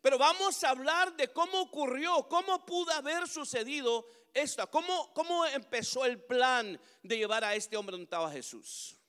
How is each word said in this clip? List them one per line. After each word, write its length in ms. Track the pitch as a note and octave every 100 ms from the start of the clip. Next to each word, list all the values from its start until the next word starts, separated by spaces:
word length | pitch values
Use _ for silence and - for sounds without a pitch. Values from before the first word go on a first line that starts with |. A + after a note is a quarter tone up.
Pero 160 | C4+ C4+
vamos 440 | C#4+ F#4 F#4+ -
a 80 | C4
hablar 460 | C4 C4+ E4+ F#4 E4
de 120 | C4+
cómo 280 | - F4 F#4+
ocurrió, 680 | F#4 D4 C#4 B3+ E4 E4+ -
cómo 360 | E4+ F#4+ F4+
pudo 280 | - F4 E4+
haber 340 | D#4 C#4 E4+ F4+
sucedido 800 | D#4 C#4 B3 A3+ D4 B3 A#3 A3+ - _
esto, 380 | C4 D4 - F#3+
cómo, 420 | D4+ F4 F4+ C4+
cómo 320 | - E4 F4 E4
empezó 580 | C4+ - A#3+ - B3+
el 160 | B3+ A#3
plan 600 | - B3 B3+ B3+ G#3+ E3 - _
de 140 | F#3 A3+
llevar 260 | G#3+ A3
a 120 | G#3+
este 220 | G#3 G#3 G#3+
hombre 160 | G3
donde 120 | F3+
estaba 260 | E3+ E3+ D#3+
Jesús. 680 | D3 A#2 A2+ - - - -